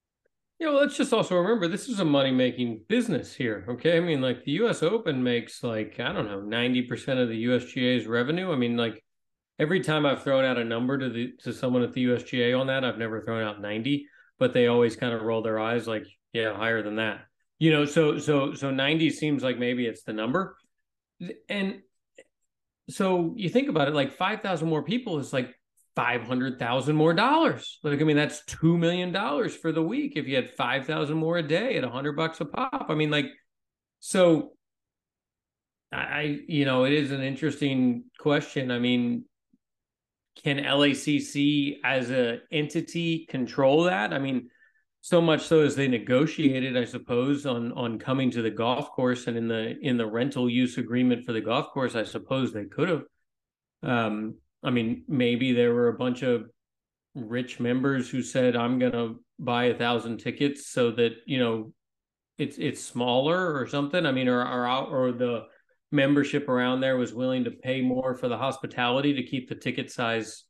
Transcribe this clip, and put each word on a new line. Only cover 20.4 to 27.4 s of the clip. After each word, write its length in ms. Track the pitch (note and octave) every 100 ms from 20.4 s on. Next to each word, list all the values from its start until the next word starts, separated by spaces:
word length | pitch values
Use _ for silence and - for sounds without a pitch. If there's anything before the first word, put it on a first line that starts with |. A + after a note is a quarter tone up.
| F#3 - _ _ _ _ _ _ F3 - -
And 320 | G3+ G3 - - _ _ - - _ _ _ _ _ -
so 460 | - F#3+ F3+ E3 -
you 140 | F3
think 180 | A#3+ C#4+
about 200 | D#3 C#3
it, 80 | D3+
like, 200 | C3+ -
five 260 | F#3 G#3
thousand 280 | G3+ E3+ E3
more 140 | D#3
people 340 | C#3+ A#3+ A#3 D#3
is, 160 | B2
like, 160 | C3+ B2 - _ _ _ -
five 280 | A#2+ B2
hundred 360 | A#2 B2+ C3 B2
thousand 380 | A#2+ B2+ B2+ D#3
more 160 | D#3+
dollars. 680 | E3+ A#3+ D#4